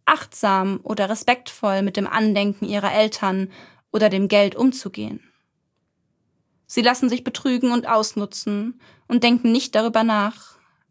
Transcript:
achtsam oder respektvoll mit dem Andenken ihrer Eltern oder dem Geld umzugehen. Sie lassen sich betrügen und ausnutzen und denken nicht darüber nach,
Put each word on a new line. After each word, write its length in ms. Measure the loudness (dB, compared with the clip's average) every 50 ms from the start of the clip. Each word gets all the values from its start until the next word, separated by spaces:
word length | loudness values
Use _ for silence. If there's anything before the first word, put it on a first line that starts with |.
| _
achtsam 760 | 2 2 2 -2 -8 -6 -2 0 2 2 2 0 -2 -4 -4 -6
oder 260 | -6 -4 -2 -2 -2
respektvoll 720 | -2 -2 0 0 0 0 -4 -12 -8 -4 -2 -2 0 0
mit 160 | -2 -2 -2
dem 80 | -4 -4
Andenken 600 | -2 0 0 2 2 2 2 0 0 -2 -4 -6
ihrer 260 | -4 -4 -2 -2 0 2
Eltern 580 | 2 2 0 0 -2 -2 -2 -2 -2 -4 -6 -10 -16 -20 -20 _ _ _ _
oder 180 | 0 2 2 2
dem 180 | 4 2 0
Geld 280 | 2 4 4 4 2 2
umzugehen. 720 | 0 0 0 0 -2 -6 -10 -10 -10 -10 -10 -10 -14 -16 _ _ _ _ _ _ _ _ _ _ _ _ _ _ _ _ _ _ _ _ _ _ _ _ _ _ _ _
Sie 160 | -6 -4 2
lassen 260 | 2 2 2 2 0
sich 160 | 0 0 -2 -4
betrügen 480 | -8 -8 -4 -2 -2 0 0 0 0
und 160 | 0 0 0
ausnutzen 920 | 0 0 0 0 0 -4 -6 -6 -6 -8 -8 -6 -6 -6 -4 -6 -8 -10 -12 -20 -20 _ _ _
und 160 | -2 0 2 4
denken 280 | 4 2 2 2 2
nicht 240 | 2 0 0 0 0
darüber 280 | 0 0 0 0 0 2
nach, 540 | 2 2 0 0 -2 -4 -8 -16 -20 -20 _ _ _ _ _ _ _